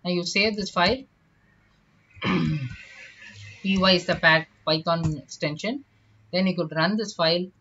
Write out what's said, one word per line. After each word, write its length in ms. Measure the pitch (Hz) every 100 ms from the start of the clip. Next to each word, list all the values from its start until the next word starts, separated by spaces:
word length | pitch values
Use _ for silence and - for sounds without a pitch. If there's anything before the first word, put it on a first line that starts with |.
Now 60 | 180
you 140 | 180
save 320 | 175 196 214 208
this 140 | 190
file. 340 | - 180 262 - _ _ _ _ _ _ _ _ _ _ -
<clears throat> 0 | 185 131 82 151 127 - - - - - - - - -
Py 120 | 190 190 190
is 120 | 175 175
the 100 | 165
pat-, 320 | 165 160 160 _ -
Python 520 | 160 165 165 160 151
extension. 680 | - - 156 156 208 277 - _ _ _ _
Then 160 | 180 185
you 80 | 170
could 160 | 156
run 220 | 156 170 214
this 180 | 208
file. 320 | - 165 175 185 _